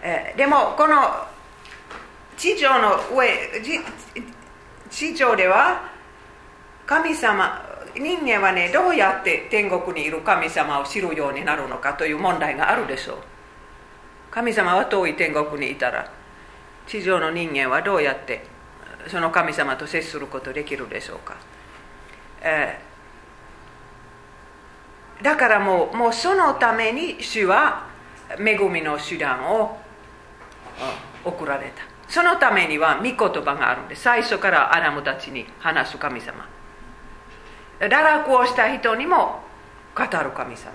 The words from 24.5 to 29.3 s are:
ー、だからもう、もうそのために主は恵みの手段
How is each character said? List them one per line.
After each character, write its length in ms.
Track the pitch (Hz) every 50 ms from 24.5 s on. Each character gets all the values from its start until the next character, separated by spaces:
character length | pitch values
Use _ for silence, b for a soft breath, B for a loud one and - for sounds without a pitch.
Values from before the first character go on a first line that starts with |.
| - - - - - - - - - - - - - -
ー、 40 | 202
だ 120 | 277 302
か 140 | 302 262 233
ら 100 | 214 208
も 300 | 196 202 190 175 160 - -
う、 40 | 226
も 120 | 240 233
う 40 | 233
そ 200 | - - 349 392
の 180 | 392 349 302 269
た 180 | - 240 233
め 220 | 226 220 226 220 226
に 280 | 269 339 349 - -
主 260 | - - - 226 202 180
は 400 | 190 233 302 277 - - - - - - - - - - - - - -
恵 180 | 202 214 214 196 202 185
み 120 | 175 165
の 160 | 156 156 151 147
手 200 | - - 180 165
段 280 | 156 139